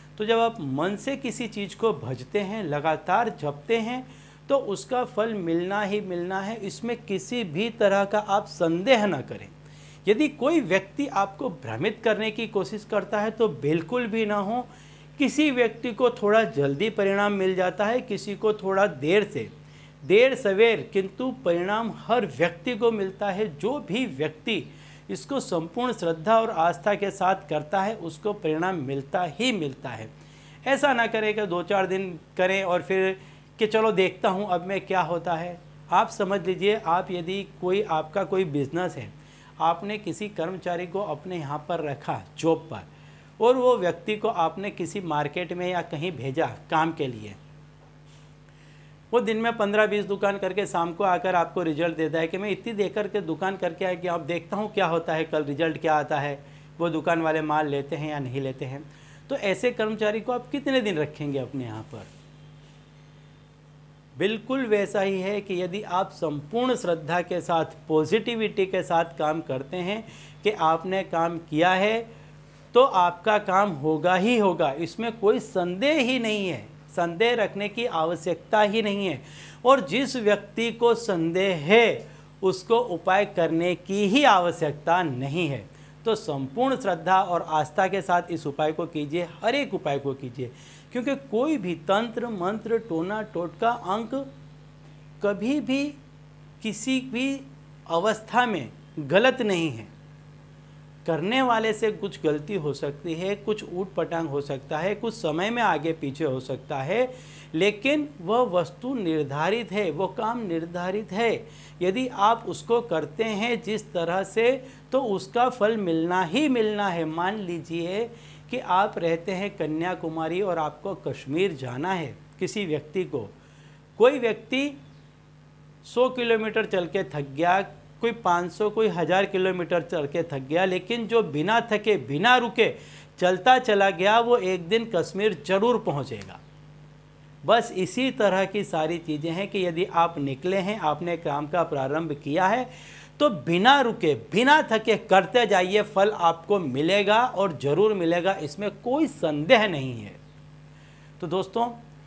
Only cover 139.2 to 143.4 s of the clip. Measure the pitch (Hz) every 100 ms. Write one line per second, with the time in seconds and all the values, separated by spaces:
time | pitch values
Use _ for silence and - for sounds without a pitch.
139.2 | 165 165 202 202 180 165 180 170 170 156
140.2 | 139 135 180 196 185 214 156 151 175 170
141.2 | 160 147 147 175 165 143 135 151 165 147
142.2 | 156 156 185 240 247 - - - - -
143.2 | 294 180